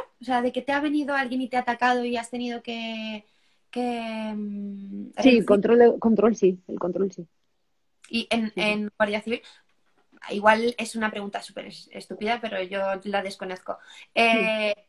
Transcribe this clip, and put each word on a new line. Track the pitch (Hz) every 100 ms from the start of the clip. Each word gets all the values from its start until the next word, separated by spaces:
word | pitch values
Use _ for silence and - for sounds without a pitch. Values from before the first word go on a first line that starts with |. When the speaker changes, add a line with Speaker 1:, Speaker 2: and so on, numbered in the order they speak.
| 508 _
Speaker 1:
O | 240
sea, | 247
¿de | 247
que | 247
te | 247
ha | 277
venido | 294 294 277 277
alguien | 262 254
y | 262
te | 254
ha |
atacado | 247 240 247 247
y | 240 240
has | 233
tenido | 247 240 240
que... | 233 226 226 220 220 214 - _ _ _ _
que, | 240 247 233 226 220 220
em, | 214 208 202 202 202 196 202 208 -
Speaker 2:
Sí, | 254
Speaker 1:
reducir? | 240 -
Speaker 2:
control | 208 214 233
de, | 240 -
control | 226 214 208 208
sí, | 185 185 -
el | -
control | 180 175 190
sí. | - 170 _ _ _ _ _ _ _ -
Speaker 1:
Y | 233 220
en, | 233 220
Speaker 2:
Sí, | -
sí. |
Speaker 1:
en | 208 208 208 -
Guardia | 208 208
Civil, | 220 240 - - _ _ _ _ _ _ -
igual | 208 208 220 233 240
es | 220 226
una | 214
pregunta | 214 202 202
súper | - - 190
es-, | - -
estúpida, | 202 190 190 214 240
pero | 233 196
yo | 185 196 196 190 208
la | 202
desconozco. | 190 196 190 185 - - - - -
Eh, | - 233 226 220 220 214 208